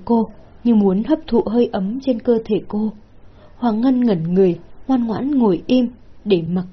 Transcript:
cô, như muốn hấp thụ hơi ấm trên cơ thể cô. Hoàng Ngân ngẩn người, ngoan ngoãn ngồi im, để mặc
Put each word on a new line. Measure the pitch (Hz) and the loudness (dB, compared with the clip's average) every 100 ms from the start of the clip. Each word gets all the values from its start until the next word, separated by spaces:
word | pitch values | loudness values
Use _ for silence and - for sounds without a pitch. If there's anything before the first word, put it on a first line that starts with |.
| - | 0
cô, | 233 220 - - - | 0 0 -8 -20 -6
như | 240 220 | 2 4
muốn | 202 185 | 4 0
hấp | 233 311 - | 0 -2 0
thụ | 240 202 | -2 0
hơi | 233 240 | 0 0
ấm | 208 190 254 | 0 -4 -4
trên | 269 233 | -2 -2
cơ | - 226 226 | 0 0 0
thể | 208 - | -4 -4
cô. | 208 214 - - - - - - - | -6 -6 -8 -20 -20 -20 -20 -20 -4
Hoàng | 240 214 | -2 0
Ngân | 254 247 | 0 2
ngẩn | 240 180 165 | 2 0 0
người, | 185 185 170 - - - | 2 2 2 -8 -14 -2
ngoan | 262 226 | -2 0
ngoãn | 214 262 | -4 -2
ngồi | 285 220 170 - | 2 2 2 0
im, | 254 240 - - - 202 | 0 0 -4 -20 -10 -2
để | 180 165 | 0 0
mặc | 180 180 | -4 -6